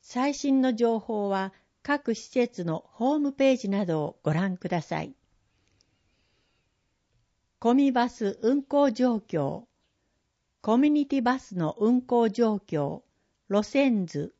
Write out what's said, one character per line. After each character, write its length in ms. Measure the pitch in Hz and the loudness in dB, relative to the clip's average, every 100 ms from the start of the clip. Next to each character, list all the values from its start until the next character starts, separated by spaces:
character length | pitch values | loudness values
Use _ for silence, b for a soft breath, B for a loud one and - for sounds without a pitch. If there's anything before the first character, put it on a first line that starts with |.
最 320 | - 247 277 | -10 -4 -4
新 280 | 277 285 269 | -2 0 2
の 140 | 262 220 | 2 2
情 240 | 233 226 | 0 0
報 300 | - 214 202 | -4 -4 -2
は 240 | 196 190 b b _ | -2 -4 b b _
各 320 | - 285 262 | -4 -4 -2
施 160 | 220 - | -6 -4
設 340 | 254 247 - | -2 -2 -4
の 220 | 170 160 _ | -6 -6 _
ホ 260 | - 247 302 | -4 -2 0
ー 40 | |
ム 140 | 285 | -2
ペ 200 | 269 269 | 2 2
ー 40 | 254 | 2
ジ 120 | 196 | -2
な 160 | 196 185 | -2 -2
ど 180 | 156 | -2
を 160 | 151 - | -4 -4
ご 100 | - | -2
覧 240 | 156 190 180 | -2 -2 -4
く 120 | 175 | -4
だ 120 | 175 | -6
さ 200 | - 156 | -4 -8
い。 140 | 156 - _ _ _ _ _ _ _ _ _ _ _ _ _ _ _ _ _ _ _ _ _ _ _ _ | -8 -14 _ _ _ _ _ _ _ _ _ _ _ _ _ _ _ _ _ _ _ _ _ _ _ _
コ 140 | 233 | 2
ミ 180 | 254 277 | 4 4
バ 180 | 247 240 | 2 -2
ス 280 | - 202 - | -2 -6 -2
運 180 | 220 277 | 0 0
行 300 | 269 285 285 | 0 2 2
状 240 | 226 254 220 | 2 0 0
況、 480 | - 165 139 165 240 _ _ _ _ _ _ _ _ _ | -4 -4 -2 -4 -12 _ _ _ _ _ _ _ _ _
コ 160 | - 233 | 0 2
ミ 120 | 294 | 4
ュ 20 | |
ニ 160 | 294 285 | 2 0
テ 100 | 277 | 0
ィ 40 | |
バ 180 | 247 262 | 0 -2
ス 160 | - 180 | -4 -4
の 200 | 156 - | -4 0
運 220 | 214 247 | 2 2
行 280 | 247 240 226 | 2 2 2
状 260 | 208 233 208 | 2 0 0
況、 460 | - 156 143 160 _ _ _ _ _ | -4 -4 -4 -6 _ _ _ _ _
路 140 | 202 | -2
線 420 | 208 269 269 220 175 | 0 0 2 2 -2
図 300 | 147 160 | -6 -8